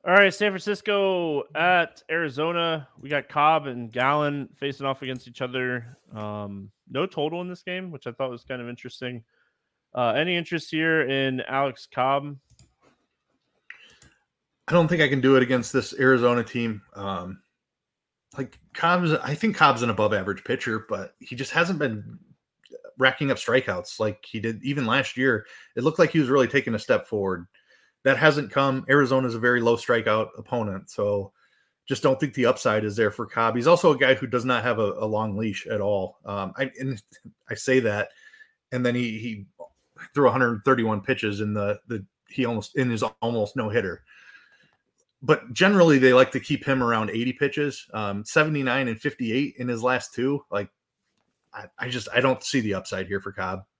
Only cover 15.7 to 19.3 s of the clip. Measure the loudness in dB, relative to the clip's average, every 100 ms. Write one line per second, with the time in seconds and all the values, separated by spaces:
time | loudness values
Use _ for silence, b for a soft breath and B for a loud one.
15.7 | -2 -2 2 4 6 4 2 -2 -4 -4
16.7 | -6 _ -10 -8 -8 -10 -16 _ _ _
17.7 | _ _ _ _ _ _ -12 -12 -14 _
18.7 | -2 0 2 2 0 -2